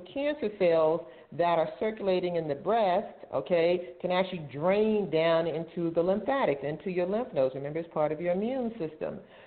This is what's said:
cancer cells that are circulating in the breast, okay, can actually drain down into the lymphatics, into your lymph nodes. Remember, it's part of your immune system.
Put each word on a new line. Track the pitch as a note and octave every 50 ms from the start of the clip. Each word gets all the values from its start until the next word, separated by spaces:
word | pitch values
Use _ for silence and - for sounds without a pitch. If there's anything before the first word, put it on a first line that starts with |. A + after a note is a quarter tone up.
| F#3 - -
cancer | C4+ C#4+ D4 D4 D4 D4 G#3 G#3+ -
cells | F#3+ F3 E3 D#3+ D#3+ D#3 E3 E3+ - - - - - _ -
that | C#3+ E3+ E3+ E3+
are | D#3+ D#3+ - - -
circulating | A3 A3 G#3+ A3 G3+ F#3+ F#3 F#3 F3+ F3 F3
in | E3 D#3+
the | D3+ C#3
breast, | - - F3+ A3 A#3 G#3+ F#3 F3 G3+ A3+ - - - - - -
okay, | C#3 D3+ - F3+ E3 E3 F3 F3+ F3 - - - -
can | - F3
actually | F3+ F3+ F#3+ F#3 F#3+ E3+ D3+ C3+
drain | B2 C#3+ D#3+ F#3 G3 G#3 G#3+ A3 G#3+ G#3 G3 D#3
down | D3 D#3+ D#3+ E3 E3 E3 E3+
into | E3 C#3+ E3 E3 - - F3+ E3+ E3
the | E3 E3+ E3
lymphatics, | F3+ G3 A3 - - C4+ C#4 A#3+ E3 C#3 - C#3
into | C#3+ D#3 D3+ - G3+
your | F3+ F3+ F3
lymph | F3+ G3+ A3+ B3+ B3 E3+
nodes. | D3 C3 C3 C#3
Remember, | C#3 C#3+ D3 D3+ E3
it's | E3 -
part | - E3 D3+ D3
of | D#3 D#3
your | F3 F3 F3
immune | F#3+ G#3+ A#3+ C4+ C4 A#3+ A3+ A3+
system. | - E3 D#3 - - - - D3 - - - - - -